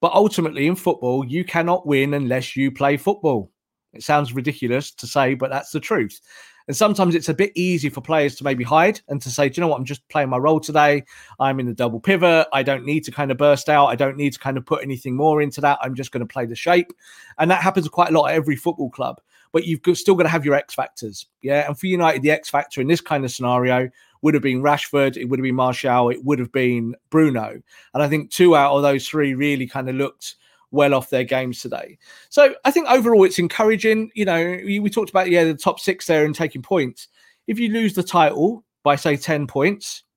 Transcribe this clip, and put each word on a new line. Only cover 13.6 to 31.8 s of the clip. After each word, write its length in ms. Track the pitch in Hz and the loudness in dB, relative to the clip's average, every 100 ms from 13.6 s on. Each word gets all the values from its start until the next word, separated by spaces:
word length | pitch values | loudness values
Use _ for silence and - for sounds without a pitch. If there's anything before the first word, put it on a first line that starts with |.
| - | 4
out. 160 | 151 143 | 4 4
I 80 | |
don't 240 | 120 139 139 | 2 -2 -2
need 160 | 143 | -4
to 40 | 123 | -4
kind 200 | 139 135 | -6 -6
of 80 | 127 | -4
put 160 | 156 | -6
anything 340 | 135 127 135 127 | -4 -8 -6 0
more 240 | 156 151 | 2 2
into 220 | 147 143 | 0 -2
that. 160 | 143 143 | 0 0
I'm 140 | 131 | -2
just 180 | 131 131 | -8 -8
gonna 140 | 131 117 | -8 -8
play 180 | - | -6
the 100 | 117 | -8
shape." 380 | 117 - 175 175 - _ - - - | -6 2 2 2 -8 _ -20 -20 -4
And 120 | 160 | 0
that 120 | 180 | 2
happens 260 | 170 190 156 | 2 0 -4
quite 220 | - 175 | 0 2
a 20 | |
lot 140 | 160 143 | 4 2
at 80 | |
every 220 | 160 147 139 | 0 0 -2
football 340 | - 165 139 | -4 -4 -8
club. 320 | - 127 123 _ _ _ | -6 -8 -10 _ _ _
But 120 | 165 | -4
you've 160 | 165 160 | -2 -2
got, 160 | - 170 | 0 0
still 200 | - 185 | 2 2
gotta 120 | 165 | 4
have 160 | 165 | 2
your 100 | 143 | 0
X 200 | 143 - | 0 -2
factors, 520 | - 147 - 110 98 - _ | -8 -8 -8 -14 -14 -20 _
yeah? 260 | 131 143 147 | -2 -2 -2
And 120 | 143 | -4
for 80 | 185 | -2
United, 340 | 180 170 143 | 2 2 2
the 100 | 139 | 2
X 200 | 151 - | 0 0
factor 320 | 143 143 - | -4 -4 -6
in 60 | 131 | 0
this 120 | 165 | 0
kind 240 | - 151 | 0 -4
of 60 | 131 | -4
scenario 580 | - 123 123 127 127 127 _ _ _ | -4 -2 0 2 0 -2 _ _ _
would 100 | 151 | 0
have 100 | 151 | 2
been 200 | 135 127 | 0 0
Rashford, 560 | 143 147 - 143 139 131 | 0 0 -2 0 0 -2
it 80 | 123 | -4
would 120 | 131 | -4
have 60 | |
been 100 | 131 | -2
Martial, 540 | 127 127 123 135 123 120 | 0 0 0 0 2 2
it 160 | 123 | -2
would 140 | 131 143 | -2 -2
have 120 | 123 | -2
been 460 | 135 127 120 113 123 _ | 0 0 0 -4 -10 _
Bruno. 500 | 160 156 123 107 - _ - _ | 2 2 2 -6 -12 _ -20 _
And 100 | 135 | -2
I 60 | 147 | 0
think 220 | 151 147 | 0 -4
two 260 | - 180 156 | 4 6 8
out 180 | 143 | 6
of 80 | 143 | 4
those 240 | 143 139 - | 2 0 -2
three 280 | 156 143 | -2 -2
really 320 | 131 147 139 127 | 0 -2 -2 -4
kind 200 | 139 131 | -6 -6
of 60 | 131 | -4
looked 400 | 143 - - - _ _ _ | -4 -6 -18 -18 _ _ _
well 240 | 135 143 | 2 4
off 160 | 139 - | 4 0
their 140 | 131 | -2
games 360 | 127 131 131 120 | 0 -2 -4 -8
today. 380 | 123 - | -10 -10